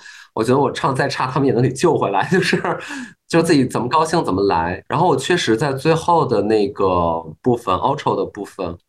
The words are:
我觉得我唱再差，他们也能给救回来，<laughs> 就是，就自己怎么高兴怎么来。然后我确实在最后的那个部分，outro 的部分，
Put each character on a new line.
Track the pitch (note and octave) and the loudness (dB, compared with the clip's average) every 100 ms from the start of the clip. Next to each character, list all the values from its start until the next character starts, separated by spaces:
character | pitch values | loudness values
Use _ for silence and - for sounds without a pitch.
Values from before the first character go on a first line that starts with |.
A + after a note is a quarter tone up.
| - - - | -14 -20 -10
我 | - | -4
觉 | A2+ | 2
得 | C3+ | 2
我 | B2+ | 2
唱 | - D#3+ | 0 -2
再 | C3+ C3+ | 0 -2
差， | - C3 | -2 -4
他 | D3 | 0
们 | C3+ | 0
也 | |
能 | A2 | 2
给 | A#2 | 0
救 | - E3+ C3 | 2 2 2
回 | G2+ | 0
来， | G2 - | -2 0
<laughs> | |
就 | F3+ | 0
是， | - F#3 F3+ - - C#4 B3 - - | 2 0 -2 -6 -8 -12 -14 -18 -2
就 | E3 | 0
自 | E3 | 4
己 | D3 B2+ | 4 2
怎 | A#2 | -2
么 | A#2+ | 0
高 | D#3 | 0
兴 | D#3+ F3 | 0 0
怎 | A#2+ | 0
么 | F#2+ | 0
来。 | G2+ E2+ E2+ F#2 - | 2 0 -2 -6 -4
然 | C3 | 0
后 | F3 | 2
我 | C3+ | 2
确 | - F3 | 0 0
实 | - - | 2 0
在 | D3+ | 0
最 | C3+ D#3+ | 0 0
后 | D#3+ - D#3+ C#3 | 0 2 2 2
的 | G#2+ | 0
那 | G#2 A2 G2 | 2 2 0
个 | - F#2+ F2+ E2+ E2 D#2+ D#2 | 0 0 2 0 -2 -6 -6
部 | B2+ A#2+ | -2 0
分， | G2 F2+ | 0 0
outro | A#2 D3+ - | 0 -2 -2
的 | G2 F2+ | -2 -4
部 | - | -8
分， | F#2+ - F2 E2+ | -12 -8 -8 -10